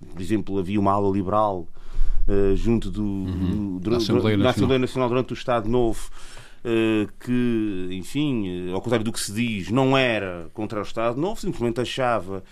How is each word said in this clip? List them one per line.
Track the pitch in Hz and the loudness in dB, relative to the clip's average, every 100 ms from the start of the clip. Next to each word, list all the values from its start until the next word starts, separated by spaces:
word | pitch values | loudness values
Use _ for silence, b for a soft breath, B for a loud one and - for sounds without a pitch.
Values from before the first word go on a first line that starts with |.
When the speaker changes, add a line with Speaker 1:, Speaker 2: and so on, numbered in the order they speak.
| - | -14
Speaker 1:
por | 82 | -8
exemplo, | 92 107 92 98 | -2 -2 0 -2
havia | 90 104 | 0 2
uma | 98 | 2
ala | 101 101 | 2 2
liberal, | 98 92 104 107 92 - B B B B B - | 0 0 2 0 -2 -8 B B B B B 8
eh, | 101 98 104 | 6 6 4
junto | 110 117 104 | 4 2 2
do, | 92 | -4
Speaker 2:
Uhum. | 104 98 95 87 90 104 101 92 | -2 -2 -4 -2 0 0 -2 -4
Speaker 1:
do, | 104 | -2
Speaker 2:
Da | |
Speaker 1:
do, | 120 | -2
Speaker 2:
Assembleia | 107 120 107 104 | 2 2 2 2
Speaker 1:
da | |
Speaker 2:
Nacional. | 127 | 2
Speaker 1:
Assembleia | 123 131 131 | 2 2 2
Nacional | 127 127 123 | 0 -2 0
durante | 123 113 | 0 -2
o | |
Estado | 120 - 120 107 | -6 -2 -2 0
Novo, | 123 117 107 - B B B B B 120 | 2 2 0 -4 B B B B B -2
eh, | 113 113 110 101 - | 0 2 0 -2 -6
que, | - 123 123 113 107 92 90 | -4 0 0 0 -2 -4 -4
enfim, | 92 87 139 151 123 98 90 90 | -6 -6 -2 0 -2 -2 -4 -4
eh, | |
ao | 92 | -4
contrário | 113 120 107 | 0 0 0
do | |
que | - | -4
se | - | -6
diz, | 104 120 104 85 | -4 -2 -4 -2
não | 120 131 135 | 0 2 2
era | 127 110 95 87 82 | 2 -2 -4 -8 -12
contra | - 107 107 | -10 -8 -6
o | |
Estado | 95 - 113 120 | -6 -4 -4 -2
Novo, | 175 226 | -4 -4
simplesmente | 202 123 120 113 | -6 -4 -4 -2
achava | 117 - 127 113 95 95 - | -4 -2 -2 -2 -4 -10 -12